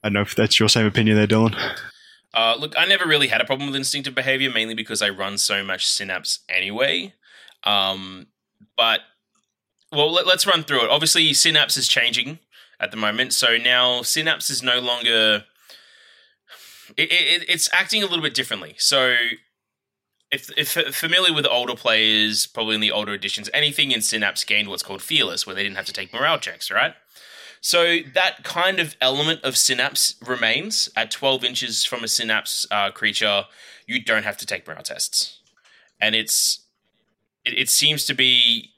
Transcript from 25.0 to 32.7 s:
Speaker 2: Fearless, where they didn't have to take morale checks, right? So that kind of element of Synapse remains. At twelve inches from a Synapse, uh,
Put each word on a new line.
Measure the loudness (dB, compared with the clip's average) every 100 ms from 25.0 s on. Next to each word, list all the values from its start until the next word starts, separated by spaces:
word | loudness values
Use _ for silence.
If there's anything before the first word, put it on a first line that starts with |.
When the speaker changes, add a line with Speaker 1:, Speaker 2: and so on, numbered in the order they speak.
Speaker 2:
Fearless, | -2 0 0 -2 -6
where | -4
they |
didn't | -4 -4
have | -8
to |
take | -10 -10
morale | -4 -2 -2
checks, | -4 -10 -4
right? | -2 -2 -4 _ -20 -20 -20 -20 -10
So | 0 2 4 2 0
that | 0 0 -2
kind | -8 -2 0 0
of | -4 0
element | 0 0 -2 -2
of | -2 0
Synapse | 0 2 0 0 -2 -2 -6
remains. | -2 0 0 -2 -4 -2 -2
At | -4
twelve | -2 0 0 -2
inches | -4 -4 -2 -2
from | -4
a | -4
Synapse, | -2 0 -2 -2 -6
uh, | -2